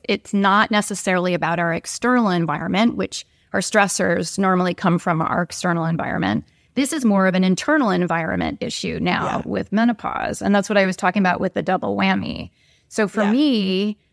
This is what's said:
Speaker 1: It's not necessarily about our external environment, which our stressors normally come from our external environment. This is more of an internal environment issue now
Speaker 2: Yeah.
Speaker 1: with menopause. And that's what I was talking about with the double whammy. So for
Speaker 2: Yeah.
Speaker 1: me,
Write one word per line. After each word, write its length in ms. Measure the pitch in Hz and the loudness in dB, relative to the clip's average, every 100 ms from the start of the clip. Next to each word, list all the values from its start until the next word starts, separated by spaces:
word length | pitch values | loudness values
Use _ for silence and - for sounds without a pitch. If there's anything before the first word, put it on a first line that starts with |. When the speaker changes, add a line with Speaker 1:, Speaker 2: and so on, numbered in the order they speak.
| - | -4
Speaker 1:
It's 280 | 208 - | -4 -2
not 360 | 202 196 202 214 | 0 4 4 4
necessarily 640 | 208 - 196 - 185 180 | 0 0 -4 0 0 0
about 260 | 175 156 170 | 0 0 0
our 140 | 170 | 0
external 560 | 170 - - 240 254 214 | -2 -6 -4 2 2 4
environment, 640 | 175 165 151 175 185 233 - | 2 0 -2 -2 2 2 2
which 300 | - - - _ _ | -6 -6 -14 _ _
our 80 | 196 | -4
stressors 760 | - 214 196 - 185 175 170 - | 0 0 0 0 0 0 -2 -2
normally 360 | 196 185 180 | 0 2 0
come 240 | 180 180 170 | 0 0 0
from 220 | - 160 | 0 -2
our 220 | - - | -2 -2
external 420 | 175 - 180 170 165 | -4 -4 -2 -2 -2
environment. 600 | 165 - - 190 226 - _ _ | -2 -4 -2 -2 -2 -6 _ _
This 180 | - 269 | -2 -2
is 140 | 320 233 | 0 2
more 220 | 196 190 | 4 4
of 80 | 180 | 2
an 80 | |
internal 480 | 185 180 - 302 233 | 2 2 2 2 2
environment 680 | 180 180 165 165 185 - - | 2 0 -2 -2 -2 -4 -4
issue 380 | - - 175 - | -8 -6 -6 -4
now 260 | 175 180 165 | -2 0 -2
Speaker 2:
Yeah. 160 | - - | -4 -4
Speaker 1:
with 260 | 196 190 | -6 -2
menopause. 680 | 202 240 220 - - - - | 2 2 0 -4 -4 -6 -4
And 120 | 196 | 2
that's 140 | 202 196 | 2 2
what 100 | 202 | 2
I 80 | 190 | 2
was 120 | 185 | 2
talking 240 | 190 202 | 0 2
about 180 | 185 - | 2 2
with 140 | 185 | -2
the 100 | - | -2
double 320 | - 190 202 202 | -2 -2 -2 0
whammy. 540 | 190 190 - - - _ _ _ _ | 0 0 -2 -8 -12 _ _ _ _
So 180 | - 208 | -2 -2
for 160 | - | 0
Speaker 2:
Yeah. 80 | 202 | 2
Speaker 1:
me, 640 | 247 302 226 190 185 208 214 _ | 2 2 2 0 0 -2 -4 _